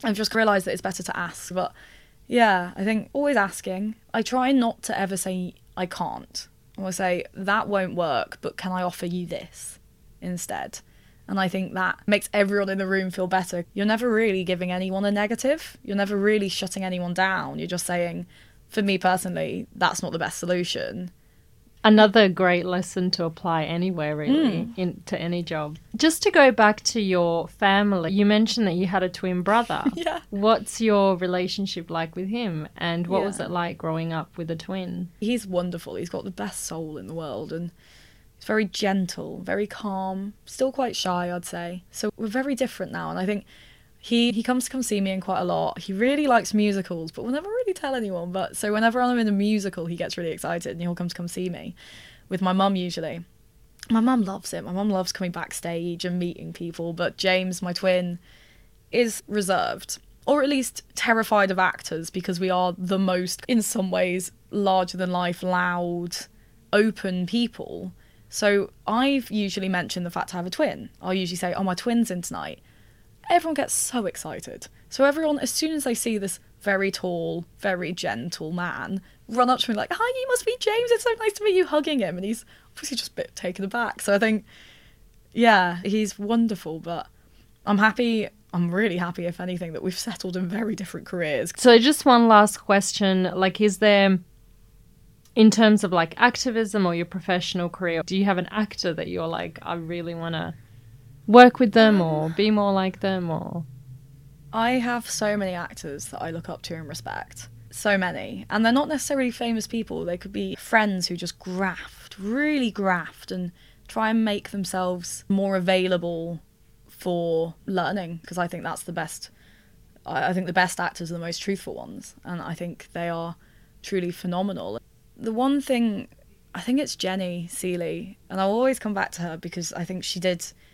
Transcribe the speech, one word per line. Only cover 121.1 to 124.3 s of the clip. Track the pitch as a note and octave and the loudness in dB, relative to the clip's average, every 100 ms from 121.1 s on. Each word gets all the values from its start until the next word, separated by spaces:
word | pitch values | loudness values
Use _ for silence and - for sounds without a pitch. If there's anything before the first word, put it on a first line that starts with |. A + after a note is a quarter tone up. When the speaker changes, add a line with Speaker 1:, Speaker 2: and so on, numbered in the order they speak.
Speaker 1:
are | |
the | E3+ | -8
most | E3+ E3+ | -8 -6
truthful | - G3 - | -4 -6 -6
ones, | - - - - - | -12 -12 -14 -18 -16
and | - E3+ | -10 -8
I | - | -8
think | D#3+ F3 - - | -8 -10 -12 -12
they | F3 E3+ | -8 -6
are | E3 E3+ E3 - - _ - | -6 -8 -12 -18 -20 _ -18
truly | - G3 F3 | -6 -4 -4
phenomenal. | F3 F3+ | -4 -4